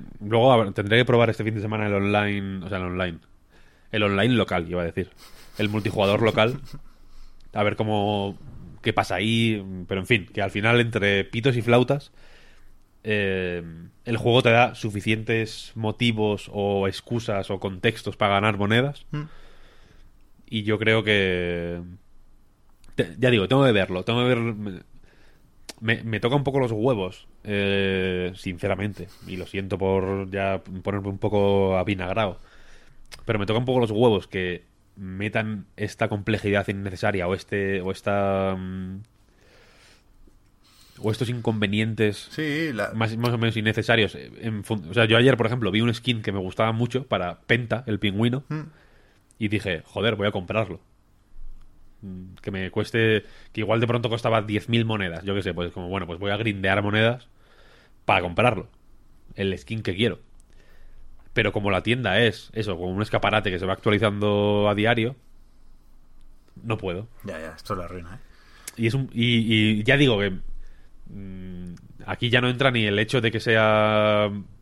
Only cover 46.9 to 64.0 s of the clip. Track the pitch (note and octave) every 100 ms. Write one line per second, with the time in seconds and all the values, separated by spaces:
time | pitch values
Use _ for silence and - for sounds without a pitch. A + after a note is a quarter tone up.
46.9 | B2+ C#3+ G2+ F2+ E2+ - A#2+ A#2 A2+ B2+
47.9 | G2+ G#2+ G2 A#2+ C3 - D3+ D#3 - _
48.9 | _ _ _ _ - G#2+ G#2 G2 E2 -
49.9 | - G#2+ G2+ G2+ G2+ F2+ G#2+ G#2 F2+ _
50.9 | _ _ _ _ - - - - - -
51.9 | - G2+ F#2 F#2 F#2 - G2 F#2 A2 G#2
52.9 | A#2 A2+ G#2+ - - - - G#2+ A2+ A#2
53.9 | A#2 A#2 A2 A#2+ A2+ G#2+ G#2 - A#2 A2+
54.9 | A2 F#2 E2 G2 G2 F#2 E2+ F2 G2 F2+
55.9 | F#2+ E2+ E2+ G2+ G2+ A2+ G2 F#2+ G2 G#2
56.9 | G#2 A2+ B2 - _ - - - - -
57.9 | - - G2 F2+ E2+ A#2+ G2+ - - -
58.9 | - - - - - G2 F2+ - A2 G#2+
59.9 | F#2 A2+ E2+ - - - - - - -
60.9 | - - - - - G#2 G#2+ G2+ F#2+ G#2+
61.9 | A#2+ A2 F#2+ A#2 - - A2 G#2 F2 F2+
62.9 | F#2+ G#2+ G#2 G2+ G#2+ G#2 F2+ F#2 F#2+ A2+
63.9 | G#2